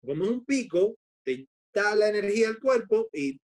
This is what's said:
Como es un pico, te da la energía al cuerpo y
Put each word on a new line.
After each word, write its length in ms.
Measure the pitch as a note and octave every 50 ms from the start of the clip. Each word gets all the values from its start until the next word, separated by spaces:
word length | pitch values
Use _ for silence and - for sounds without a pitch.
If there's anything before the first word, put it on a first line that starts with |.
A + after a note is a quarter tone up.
Como 240 | - B2 C#3+ D#3 F#3
es 60 | G#3
un 140 | B3 B3 B3
pico, 520 | - C#4 C4 A#3 G3 E3+ F3 F#3+ A3 A3+ _ _ _ _ _ _
te 240 | C3 C3 B2+ C3+ _ _ _ _ _ _
da 220 | G#3 G3+ G#3 G#3+
la 140 | G#3+ G#3+ G#3+
energía 400 | G#3 G#3 G3 G3+ G3+ A3+ A3+ A3
al 100 | A3 A3
cuerpo 500 | - C4 B3+ A#3 A3+ G3 A3 A3 A3+ A3+ -
y 260 | D3+ C#3+ C#3 C3+ -